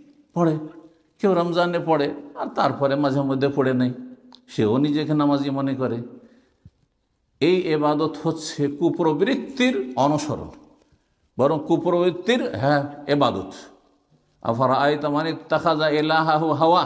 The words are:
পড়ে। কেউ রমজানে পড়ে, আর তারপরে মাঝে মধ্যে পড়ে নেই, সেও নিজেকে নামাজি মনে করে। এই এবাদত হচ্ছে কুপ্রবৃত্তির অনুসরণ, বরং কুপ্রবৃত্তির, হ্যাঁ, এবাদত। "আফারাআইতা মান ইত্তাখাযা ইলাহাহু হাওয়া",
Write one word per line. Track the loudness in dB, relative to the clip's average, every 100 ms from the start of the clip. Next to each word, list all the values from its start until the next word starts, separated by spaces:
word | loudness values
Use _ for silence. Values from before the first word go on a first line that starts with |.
| -20 _ _
পড়ে। | 0 0 0 -6 -16 -20 _ _ _
কেউ | 0
রমজানে | 2 0 0 0 0
পড়ে, | 0 0 0 -4 -12 -10
আর | -8 -2
তারপরে | 0 2 0 2
মাঝে | 0 0
মধ্যে | 0 0 0
পড়ে | 2 2
নেই, | 2 0 -2 -12 -20 -20 -20 -10
সেও | 0 2 2
নিজেকে | 2 0 0
নামাজি | 2 2 2 0
মনে | -2 -2 -2
করে। | -4 -4 -8 -16 -20 _ _ _ -20 _ _ _ _ _ _ 0
এই | 2 2
এবাদত | 0 0 0 0 -2 -2
হচ্ছে | -4 -4 -6 -4 -4
কুপ্রবৃত্তির | 0 -2 0 0 2 0 -2 -4 0 0 0 -4 0
অনুসরণ, | 0 0 -4 -8 -10 -18 -20 _ _ _ _ _ _ 0
বরং | 2 2 0
কুপ্রবৃত্তির, | 0 2 2 2 0 0 0 0 -2
হ্যাঁ, | 0 0 -2 -8 -2
এবাদত। | 2 2 0 -8 -14 -20 -20 _ _ _ _ _ _
"আফারাআইতা | -6 0 2 2 2 0 -2
মান | -2 -2
ইত্তাখাযা | -6 -2 -2 0 0 0
ইলাহাহু | 0 2 2 2 2 2
হাওয়া", | 2 4 4